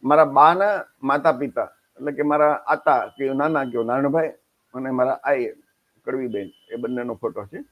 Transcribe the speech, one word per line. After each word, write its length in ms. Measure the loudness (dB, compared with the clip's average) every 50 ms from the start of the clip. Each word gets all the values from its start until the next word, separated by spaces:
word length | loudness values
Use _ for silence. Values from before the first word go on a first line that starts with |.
| 2
મારા 220 | 4 6 6 6
બાના 580 | 6 6 6 8 8 6 4 2 0 0 -2 -6 _ _ _ -4
માતા 280 | -2 -2 2 2 0
પિતા, 320 | 0 0 -4 -6 -4 -6 -6
એટલે 480 | -6 _ _ _ _ _ _ -10 -10
કે 100 | -6 -4
મારા 300 | -2 0 2 2 4 2
આતા 600 | 2 0 -2 -2 -4 0 2 2 2 2 0 -4 _ -6
કે 160 | -4 -4 -2
નાના 320 | 0 0 0 0 -2 -2
કયો 180 | -2 -4 -4 -2
નારણભાઈ 460 | -2 -2 0 0 0 0 0 -2 -2 -6 _ _ _ _ _ _ _ _
અને 180 | -10 -8 -6
મારા 280 | -2 0 0 0 0 -4 -2
આઈ 300 | -2 0 0 -2 -4 -6 _ _ _ _ _ _ _ _ _ _
કડવીબેન, 440 | -8 -6 -6 -6 -6 -6 -8 -8 -10 -16 _ _ _
એ 40 | -12
બંનેનો 380 | -8 -6 -6 -6 -6 -6 -6 -8
ફોટો 320 | -6 -8 -8 -8 -8 -12
છે. 180 | -12 -14 -16 -16 _